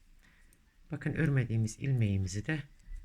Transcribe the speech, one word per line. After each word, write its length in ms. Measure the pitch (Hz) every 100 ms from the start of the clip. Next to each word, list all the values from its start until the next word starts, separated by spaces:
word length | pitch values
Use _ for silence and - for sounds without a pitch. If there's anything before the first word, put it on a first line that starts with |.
| - - - - - - _ _ -
bakın 220 | 143 156
örmediğimiz 680 | - 165 139 117 113 110 -
ilmeğimizi 680 | 135 127 104 98 92 104 -
de 160 | 151 - - - -